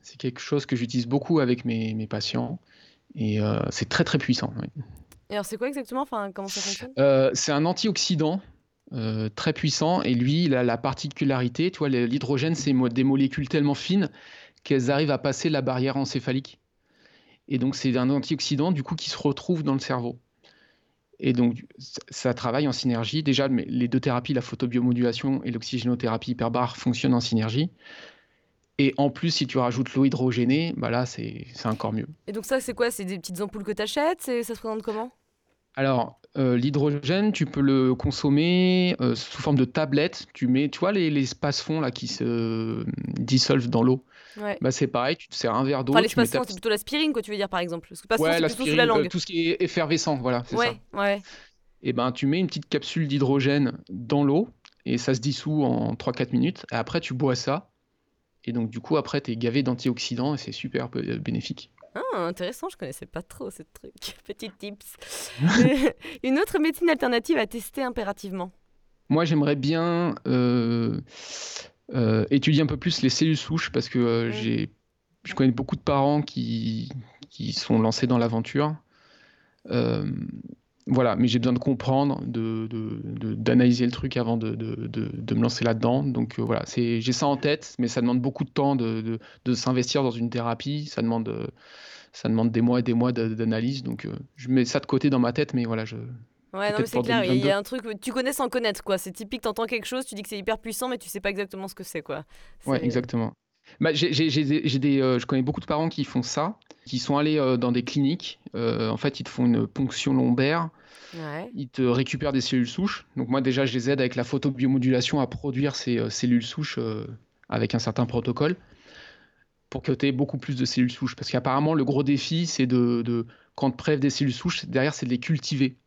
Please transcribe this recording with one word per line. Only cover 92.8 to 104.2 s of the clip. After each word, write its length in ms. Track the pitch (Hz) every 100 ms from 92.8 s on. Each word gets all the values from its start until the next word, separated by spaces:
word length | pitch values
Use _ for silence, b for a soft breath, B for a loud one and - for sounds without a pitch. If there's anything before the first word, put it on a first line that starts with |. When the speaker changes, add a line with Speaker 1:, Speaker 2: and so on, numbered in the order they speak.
Speaker 1:
des 100 | 120
mois 180 | 117 123
de, 180 | 120 113
d'analyse. 480 | 110 113 110 120 139
Donc, 240 | 123 113 101
euh, 80 | 107 - -
je 140 | 123
mets 160 | 131 120
ça 140 | 143
de 60 | -
côté 240 | 131 147
dans 80 | 135
ma 140 | 120
tête, 220 | 120 151 127
mais 100 | 117
voilà, 200 | 113 110
je 100 | 113 117 123 113 _ _
Speaker 2:
Ouais, 160 | 190 208
non, 60 | 208
Speaker 1:
peut-être 20 |
Speaker 2:
mais 60 | 226
c'est 80 | 240
Speaker 1:
pour 60 |
Speaker 2:
clair, 200 | 240 233 185
il 20 |
y 40 |
a, 20 |
il 60 | 254
y 20 |
a 0 |
Speaker 1:
deux 60 | 190
mille 0 |
vingt-deux. 100 | 196
Speaker 2:
un 60 |
truc, 380 | 202 254 226 208
tu 120 | -
connais 180 | 247 254
sans 160 | 269 254
connaître, 340 | 247 226 202
quoi. 140 | - 190
C'est 120 | 190
typique, 300 | 180 214 254
t'entends 240 | 226 214 226
quelque 200 | 233 196
chose, 180 | 254 262
tu 80 | 202
dis 60 |
que 80 | 196
c'est 80 | 208
hyper 220 | 190 220
puissant, 280 | 226 208 254
mais 100 | 247
tu 100 | -
sais 100 | 208
pas 100 | 202
exactement 360 | 196 196 196 190
ce 60 | -
que 80 |
c'est, 180 | 185 165
quoi. 200 | - 147 - b b b -
Speaker 1:
Ouais, 100 | 131
Speaker 2:
C'est 60 | 123
Speaker 1:
exactement. 480 | 123 123 117 113 - _ _ b b
Bah, 100 | -
j'ai, 200 | 147 170
j'ai, 160 | 147